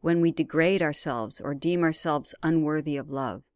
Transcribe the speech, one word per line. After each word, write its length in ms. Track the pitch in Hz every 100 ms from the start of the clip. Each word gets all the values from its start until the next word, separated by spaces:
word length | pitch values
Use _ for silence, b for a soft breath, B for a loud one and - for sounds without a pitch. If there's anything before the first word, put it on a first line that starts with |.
when 180 | 165 170
we 120 | 165
degrade 500 | - 156 156 165 190
ourselves 580 | 160 147 165 120 110 -
or 140 | 143
deem 300 | 143 170 175
ourselves 520 | 165 160 165 147 - -
unworthy 540 | 160 165 151 156 151 143
of 120 | 143
love, 340 | 135 131 98 -